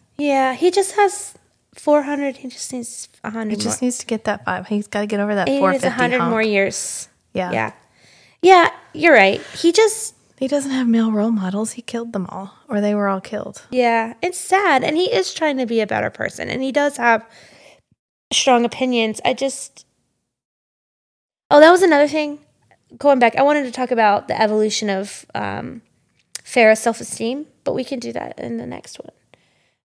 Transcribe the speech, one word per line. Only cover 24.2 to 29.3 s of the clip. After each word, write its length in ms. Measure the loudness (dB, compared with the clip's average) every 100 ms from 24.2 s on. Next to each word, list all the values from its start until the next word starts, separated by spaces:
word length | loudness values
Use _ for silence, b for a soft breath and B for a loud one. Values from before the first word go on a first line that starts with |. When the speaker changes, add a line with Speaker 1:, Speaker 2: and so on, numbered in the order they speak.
| 0
Speaker 1:
the 140 | 0
evolution 480 | 2 2 0 -2 -4
of, 340 | -4 -6 -12 -12 -8
um, 480 | -6 -6 -10 -14 -20 _ _ _ _ -18
Farrah's 360 | -4 4 6 6
self-esteem, 680 | 2 -4 -8 -8 -6 -6 -10 _
but 100 | -6
we 100 | -6
can 160 | -6 -8
do 120 | -8
that 260 | -10 -10 -10
in 180 | -10 -10
the 80 | -10
next 320 | -14 -16 -20
one. 120 | -20 -20 _